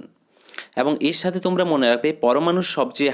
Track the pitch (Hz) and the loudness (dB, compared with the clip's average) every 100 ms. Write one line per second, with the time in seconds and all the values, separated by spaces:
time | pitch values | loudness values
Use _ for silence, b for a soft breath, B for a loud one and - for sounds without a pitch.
0 | - _ _ B B B B - 139 - | -16 _ _ B B B B -4 -2 0
1 | 147 170 185 180 180 180 175 147 123 120 | 0 0 -2 -2 -2 0 0 2 2 2
2 | 151 156 120 131 165 180 175 - 139 - | 0 0 2 2 2 0 0 -2 -2 0
3 | 143 | -2